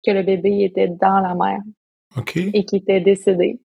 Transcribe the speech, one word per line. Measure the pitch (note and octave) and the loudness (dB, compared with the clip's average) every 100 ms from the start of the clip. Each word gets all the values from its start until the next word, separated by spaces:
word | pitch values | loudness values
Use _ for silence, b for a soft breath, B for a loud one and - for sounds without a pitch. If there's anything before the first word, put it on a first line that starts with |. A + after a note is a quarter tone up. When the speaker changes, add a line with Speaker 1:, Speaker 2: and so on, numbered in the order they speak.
| - | 0
Speaker 1:
que | |
le | G3 | 0
bébé | F#3 F#3+ F#3 G3+ | 0 0 0 0
était | G3 F#3+ F#3 | 0 0 -2
dans | F3 F#3+ G3 | 0 2 2
la | F#3 F3+ | 0 -2
mère | F3+ G3+ G#3 - _ _ _ - | -2 -4 -8 -18 _ _ _ -10
Speaker 2:
OK. | G#2+ - | -6 -4
Speaker 1:
et | F#3 G#3 G3 | -2 -2 0
qui | G3+ | -4
était | F#3+ F#3+ | 0 2
décédé. | F3+ G3 - F#3 F3+ A#3 | 4 2 2 2 0 -2